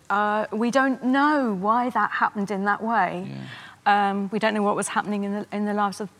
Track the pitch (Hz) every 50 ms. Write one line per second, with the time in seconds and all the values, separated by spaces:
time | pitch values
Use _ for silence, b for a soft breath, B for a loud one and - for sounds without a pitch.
0 | _ - 196 208 208 214 208 214 - - - 214 233 240 - 269 262 269 254 -
1 | - 254 262 277 285 302 311 285 262 226 202 180 190 208 226 247 240 254 - 220
2 | - - - - 233 - - 214 196 185 208 190 196 208 208 - 208 226 233 208
3 | 180 175 165 175 185 135 135 135 135 131 B B B B B B - 208 202 208
4 | 202 196 196 202 196 185 220 202 226 220 214 214 202 208 - 175 208 - - 220
5 | - 196 208 202 202 202 202 208 - - 202 208 208 208 202 208 202 202 190 -
6 | 214 185 -